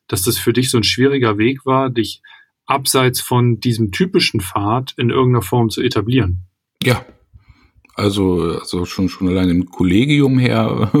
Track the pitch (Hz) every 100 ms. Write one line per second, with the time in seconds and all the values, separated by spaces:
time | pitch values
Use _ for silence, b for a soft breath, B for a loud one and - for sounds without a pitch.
0 | - 95 113 - 120 117 131 120 101 -
1 | 135 139 117 104 113 135 135 131 131 117
2 | 101 - b b b _ - 135 135 135
3 | 127 127 - 123 120 110 123 110 107 -
4 | 127 175 - 101 92 104 101 123 131 -
5 | 120 131 127 120 - 120 110 113 123 113
6 | 101 127 92 90 - _ _ - 127 120
7 | - - _ - b b b b _ -
8 | 104 101 95 87 85 - - 90 87 -
9 | 92 - 92 95 92 87 90 - 92 95
10 | 143 147 139 127 120 113 113 113 107 147